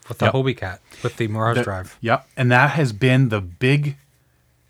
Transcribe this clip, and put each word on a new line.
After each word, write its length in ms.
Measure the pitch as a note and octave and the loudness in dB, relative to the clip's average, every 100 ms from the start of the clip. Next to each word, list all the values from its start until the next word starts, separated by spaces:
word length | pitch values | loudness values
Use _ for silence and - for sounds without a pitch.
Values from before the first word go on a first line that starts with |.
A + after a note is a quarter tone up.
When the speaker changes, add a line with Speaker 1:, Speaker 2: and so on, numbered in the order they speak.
| - | -16
Speaker 1:
with 120 | - | -2
the 80 | A#2 | 0
Speaker 2:
Yep. 80 | |
Speaker 1:
Hobie 220 | C3 C3 A#2+ | 0 -2 -4
Cat, 240 | F#2+ F2+ _ - | -8 -12 _ -10
with 140 | B2 - | -10 -6
the 120 | A2+ | -4
Mirage 280 | A2 A2+ A#2 | -2 -2 0
Speaker 2:
The 80 | |
Speaker 1:
Drive. 320 | A2 F#2+ F2+ - | -2 -6 -10 -8
Speaker 2:
Yep. 260 | A2+ B2+ - - | -2 -2 -4 -2
And 160 | B2+ | 2
that 200 | B2 C#3+ | 4 4
has 200 | D3 C3+ | 2 -2
been 380 | G#2 C3 C3 C3 | 0 2 4 4
the 100 | G#2+ | 0
big 560 | F#2 F2 B2+ D3 C#3+ C#3 _ _ _ _ _ _ _ | -4 -4 0 0 0 -6 _ _ _ _ _ _ _